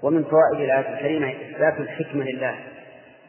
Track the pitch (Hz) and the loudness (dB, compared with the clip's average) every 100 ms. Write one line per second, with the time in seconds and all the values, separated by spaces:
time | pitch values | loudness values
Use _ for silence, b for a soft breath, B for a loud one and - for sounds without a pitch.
0 | 135 160 151 156 160 147 139 135 131 - | 0 2 4 6 6 4 2 2 0 -2
1 | 143 156 135 127 - - 156 156 143 - | -2 -2 -2 -6 -8 0 0 0 -4 -6
2 | 156 143 131 127 127 - - - - - | -6 -4 -4 -4 -4 -6 -12 -18 -20 -20
3 | - - | -20 -20